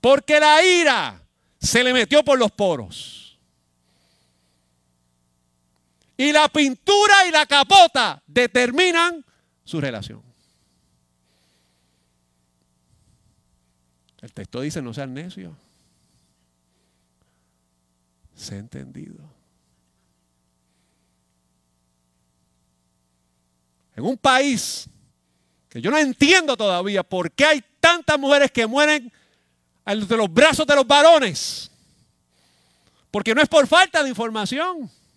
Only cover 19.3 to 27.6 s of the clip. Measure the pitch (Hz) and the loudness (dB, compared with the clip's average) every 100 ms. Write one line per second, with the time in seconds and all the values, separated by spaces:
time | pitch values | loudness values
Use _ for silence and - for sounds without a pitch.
19.3 | _ _ _ _ _ _ _ _ _ _ | _ _ _ _ _ _ _ _ _ _
20.3 | _ _ _ _ _ _ _ _ _ _ | _ _ _ _ _ _ _ _ _ _
21.3 | _ _ _ _ _ _ _ _ _ _ | _ _ _ _ _ _ _ _ _ _
22.3 | _ _ _ _ _ _ _ _ _ _ | _ _ _ _ _ _ _ _ _ _
23.3 | _ _ _ _ _ _ - 147 262 277 | _ _ _ _ _ _ -10 -8 -4 0
24.3 | 254 285 233 - - - _ _ _ _ | 0 0 -4 -6 -12 -16 _ _ _ _
25.3 | _ _ _ _ 120 139 294 294 247 285 | _ _ _ _ -10 -4 -2 -2 0 2
26.3 | 370 320 247 214 180 190 196 180 190 170 | 2 2 -4 -2 -4 -4 -6 -6 -6 -6
27.3 | - 285 311 | 0 0 0